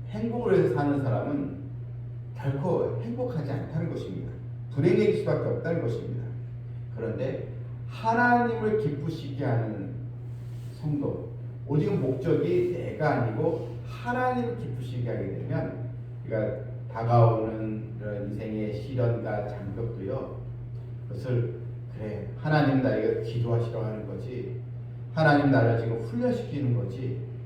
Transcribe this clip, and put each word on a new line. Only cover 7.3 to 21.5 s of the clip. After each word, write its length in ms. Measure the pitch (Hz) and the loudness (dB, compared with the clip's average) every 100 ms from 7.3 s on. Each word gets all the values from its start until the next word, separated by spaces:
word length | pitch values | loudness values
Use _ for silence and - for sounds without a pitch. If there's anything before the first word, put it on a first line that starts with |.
| - - - - - - | -2 -6 -8 -8 -8 -10
하나님을 920 | - 226 233 247 240 233 226 214 214 | -2 2 6 8 8 6 2 2 2
기쁘시게 680 | 214 - 165 - - - | 2 0 -2 -4 -4 -2
하는 460 | - - - 101 101 - - - - - - - - | 0 2 0 -4 -6 -6 -8 -10 -10 -10 -10 -10 -10
성도, 580 | - 156 143 - - - - - - - | -6 -2 0 0 -4 -6 -8 -10 -8 0
오직 240 | 151 202 170 | 2 2 2
목적이 720 | 135 - 165 151 170 180 - | 2 2 2 4 4 4 2
내가 500 | - 165 156 151 - | 0 -4 0 2 2
아니고 460 | - - 165 160 - - - | 2 2 0 0 -4 -8 -10
하나님을 720 | - 240 247 254 247 233 - | -6 -2 0 2 2 0 -2
기쁘시게 500 | - - - - - | -4 -6 -4 -4 -2
하게 180 | - - | -2 -4
되면, 600 | - - 156 139 - - - - - - | -4 -2 -2 -2 -4 -8 -8 -10 -10 -4
그러니까 380 | 113 104 - - - - | 0 0 -2 -6 -8 -6
다가오는 1000 | 113 120 120 117 113 110 110 110 107 - - | -2 6 8 8 6 0 -2 -4 -4 -6 -6
이런 280 | 104 104 104 | -6 -4 -4
인생의 460 | 107 107 107 107 | -4 -4 -4 -2
시련과 720 | - - 123 117 113 107 104 - | -4 -4 2 2 2 0 -2 -4
장벽도요, 880 | - - 113 117 98 95 - - - - - - - - - - | -6 -6 -4 -4 -4 -4 -4 -4 -8 -8 -8 -8 -8 -8 -10 -8
그것을 520 | - 131 120 117 | -6 0 0 0